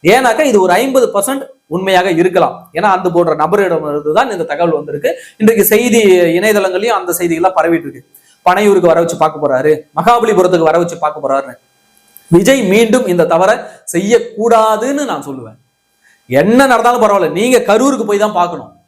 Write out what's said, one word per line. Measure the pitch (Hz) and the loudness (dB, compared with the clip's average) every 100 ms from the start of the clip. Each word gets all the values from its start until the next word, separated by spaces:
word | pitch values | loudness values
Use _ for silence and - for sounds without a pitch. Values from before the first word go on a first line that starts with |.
ஏன்னாக்கா | 156 233 262 220 302 | 2 2 2 0 2
இது | 214 | 2
ஒரு | 185 175 | 2 0
ஐம்பது | 269 262 233 | 0 0 0
பர்சன்ட் | 202 196 269 269 - _ | -2 -4 -6 -10 -20 _
உண்மையாக | 165 190 185 185 165 | -6 0 0 0 0
இருக்கலாம். | 180 175 139 - - 156 | 0 0 -2 -4 -12 -4
ஏன்னா | 202 185 | -2 0
அந்த | 185 | 0
போன்ற | 170 165 151 | 0 0 0
நபரிடம் | 156 202 185 165 156 | -2 0 0 -2 -4
இருந்துதான் | 147 147 165 262 | -6 -2 -2 -2
இந்த | 190 160 | -4 -8
தகவல் | 147 170 151 | -4 -2 -2
வந்திருக்கு. | 143 147 240 - - _ | -6 -6 -6 -6 -12 _
இன்றைக்கு | 214 226 196 | 0 2 2
செய்தி | 214 247 226 208 180 170 170 | 0 2 2 4 4 2 0
இணையதளங்களையும் | 208 208 190 185 226 208 | 0 0 0 -2 -2 -4
அந்த | 180 170 | -4 -4
செய்திகள்லாம் | 175 160 185 180 | -4 0 0 0
பரவிட்டு | 160 165 143 | 0 -2 -4
இருக்கு. | 117 _ _ _ _ 180 | -16 _ _ _ _ 0
பனையூருக்கு | 185 208 190 175 | 2 2 4 4
வர | 160 | 2
வச்சு | 165 170 | 0 0
பார்க்க | 156 151 | -2 -2
போறாரு, | 143 131 147 151 - - | -2 0 0 -2 -4 -4
மகாபலிபுரத்துக்கு | 175 240 226 190 180 180 160 | 0 2 2 2 2 2 2
வர | 160 | 0
வச்சு | 170 - | -2 -4
பார்க்க | 151 151 | -8 -6
போறாருன்னு. | 139 135 135 123 _ _ _ _ _ _ _ | -4 -4 -4 -16 _ _ _ _ _ _ _
விஜய் | 170 180 269 202 | 2 4 2 2
மீண்டும் | 196 226 254 202 | 2 2 0 0
இந்த | 175 160 | 0 0
தவறை | 165 196 233 - - - | 2 2 0 -4 -20 -6
செய்யக்கூடாதுன்னு | 170 196 233 - - 226 226 220 214 247 285 277 | -4 0 0 0 -4 0 2 2 0 -2 -4 -4
நான் | 160 143 | -8 -10
சொல்லுவேன். | 131 113 113 _ _ _ _ _ _ _ | -14 -16 -20 _ _ _ _ _ _ _
என்ன | 127 175 240 277 | 0 4 4 4
நடந்தாலும் | 233 233 247 | 4 2 2
பரவாயில்ல, | 208 202 165 160 | 2 2 0 -2
நீங்க | 233 247 - | 0 0 2
கரூருக்கு | 214 269 262 214 | 2 2 -2 -2
போய் | 202 | -2
தான் | 208 180 | -2 -2
பார்க்கணும். | 175 160 113 _ | -4 -6 -16 _